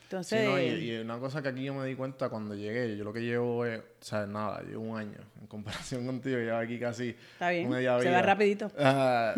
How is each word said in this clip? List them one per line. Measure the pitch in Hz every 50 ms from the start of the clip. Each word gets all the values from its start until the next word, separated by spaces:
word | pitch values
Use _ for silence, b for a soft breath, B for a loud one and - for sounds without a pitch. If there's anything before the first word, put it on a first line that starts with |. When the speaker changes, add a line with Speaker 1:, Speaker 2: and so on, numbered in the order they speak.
| -
Speaker 1:
Entonces | - - 185 175 - 220 220 -
Speaker 2:
Sí, | -
no, | 139 139
y, | - - 117 113 110 117
y | 113 113
una | 113 113 117 120
cosa | 127 135 135 156
que | 135 139
aquí | 127 131 131
yo | 139 139
me | 139 131
di | 131 131
cuenta | 120 131 131 135 - 131 120
cuando | 120 110 107 104 104
llegué, | 101 104 104 110 123 123 117 104
yo | 101 104
lo | 104 107
que | 117 117
llevo | 120 117 120 120 120 117 117 120
es, | 117 113 110
o | - - - _ -
sea, | - 110 107 104
nada, | 101 101 104 107 101 95 85 85
llevo | 90 104 110 110
un | 110 110 110
año | 107 104 104 - 101 - - -
en | 104 104
comparación | - 107 104 107 - - - - 139 123 120
<laughs> |
contigo, | 127 131 123 120 135 131
llevo | 120 117 113 113 117
aquí | 117 113 120 113
casi | 120 120 113 110 123 120
Speaker 1:
Está | 113 - - - - - 180 175
bien, | 180 170 175 240
Speaker 2:
media | 254 254 127 127 123 123
Speaker 1:
se | 127 -
va | 175 180
Speaker 2:
vida. | 180
Speaker 1:
rapidito. | 196 196 196 208 202 208 202 220 196 - -
Speaker 2:
Ah, | 147 135 135 139 131 131 123 117 117 110 -